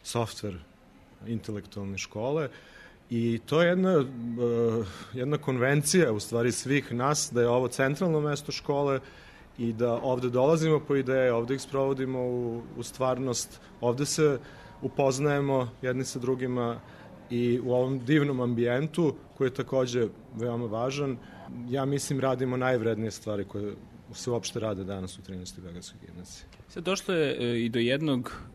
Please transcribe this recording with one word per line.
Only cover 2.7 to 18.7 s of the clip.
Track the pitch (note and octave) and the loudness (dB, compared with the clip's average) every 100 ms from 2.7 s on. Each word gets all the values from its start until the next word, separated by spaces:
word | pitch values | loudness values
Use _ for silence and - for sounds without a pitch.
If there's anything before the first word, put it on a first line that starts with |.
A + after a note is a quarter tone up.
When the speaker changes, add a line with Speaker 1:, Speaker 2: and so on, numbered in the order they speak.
| - - - - | -20 -20 -20 -6
Speaker 1:
I | A#2 A#2 A#2 - | -2 0 -2 0
to | D3 | 4
je | E3+ | 4
jedna, | F3+ F#3+ | 4 4
e, | F3 C3+ B2+ A#2 A#2 A#2+ A#2 A#2 A2+ G2+ - - | 4 2 -2 -6 0 2 4 2 2 -2 -8 -12
jedna | B2+ C3 D3 | -6 -2 -2
konvencija, | D3 C3 B2 D3 D3 F#3 D3+ | 0 2 4 4 4 4 4
u | G#2+ | 2
stvari, | - A#2 A#2+ | -2 0 2
svih | A2 B2+ C#3+ C3 | 0 0 0 0
nas, | A#2+ C3 D3 - | -2 0 0 0
da | A#2 | 2
je | A#2+ | 4
ovo | A#2+ B2+ | 4 2
centralno | - C3+ D3 F#3 D#3 | 2 0 2 2 2
mesto | D3 C#3+ - | 0 -2 -4
škole | - - C#3+ C#3+ C3+ - - - - - - | -8 -2 0 2 0 -2 -20 -20 -20 -20 -6
i | A#2 | -4
da | A2 A#2+ | 0 0
ovde | A#2 C3 B2+ B2+ | 0 0 0 2
dolazimo | A#2+ C3+ E3 D#3+ D3+ | 4 4 4 4 2
po | - C#3 | 2 0
ideje, | B2+ C3 B2+ | 2 2 4
ovde | A#2 A#2 C3+ | 2 0 -2
ih | |
sprovodimo | - C#3 C3+ C3+ C3 C3 | -2 0 0 0 -2 -2
u, | B2 B2 A#2+ A#2 A#2 A#2+ | -2 -2 -2 -6 -8 -10
u | |
stvarnost, | A#2 - C3 B2+ C3 A#2+ - - - - | -10 -2 0 0 0 -2 -4 -12 -20 -2
ovde | A#2+ B2 C#3+ | 0 0 0
se | - D3+ C3 - - - - | 4 4 4 -4 -18 -20 -8
upoznajemo | C3 - C#3 C3 D3 C#3+ C#3+ C3+ B2 A2 | -8 2 2 4 2 2 2 2 0 -4
jedni | B2+ B2+ C3 | -2 -2 -2
sa | C3+ | -4
drugima | A#2+ B2+ B2+ B2 A#2 A#2 - - - - - | -2 0 0 0 0 -2 -10 -20 -20 -20 -6
i | A#2+ A#2+ B2 | 0 2 2
u | B2 | 4
ovom | B2 B2+ C3+ A#2+ | 2 2 0 4
divnom | D3+ C#3+ C3 | 4 4 2
ambijentu, | B2 A#2 A#2+ | 0 2 2